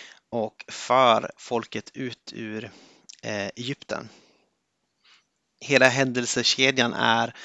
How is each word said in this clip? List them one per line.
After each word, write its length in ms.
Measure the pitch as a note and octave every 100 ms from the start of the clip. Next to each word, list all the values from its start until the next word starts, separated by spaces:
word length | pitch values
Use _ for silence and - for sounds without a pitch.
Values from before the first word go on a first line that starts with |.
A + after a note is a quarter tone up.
| - - _
och 340 | A#2 G#2+ - -
för 640 | - - B2+ B2 A2 - -
folket 540 | - A#2+ A2+ G#2+ -
ut 380 | C3+ B2+ - - A2+
ur, 360 | A2 G#2+ G#2+ - - _ - -
eh, 260 | A2+ G#2 G2 -
Egypten. 540 | A#2+ C#3+ - - A2 - _ _ _ _ _ _ _ _ _ _ _ _ _ _
Hela 280 | - C3+ B2+
händelsekedjan 1080 | B2+ C3 B2 A#2+ B2 - - C3+ C3 A#2+
är 420 | - A#2 A2+ A#2 -